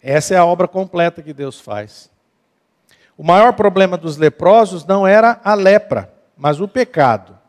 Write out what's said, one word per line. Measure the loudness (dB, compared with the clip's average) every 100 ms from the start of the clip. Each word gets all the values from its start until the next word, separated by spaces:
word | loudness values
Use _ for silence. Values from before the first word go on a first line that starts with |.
Essa | -2 -4 0
é | 0
a | 0
obra | 0 -4
completa | -6 -8 -4 -4 -6
que | -20
Deus | -14 -14 -14
faz. | -14 -12 -12 -20 _ _ _ _ _ _ _ _ _ _ _ _
O |
maior | 0 4 4
problema | 2 -2 0 -2 -2
dos | -10 -2
leprosos | -2 0 2 2 2 -4 -4
não | -2 2
era | 2 2 -2
a | -4
lepra, | 0 2 2 0 -10 -10 _ _ _
mas | -6 -4
o | -6
pecado. | -6 -6 0 0 0 -6 -20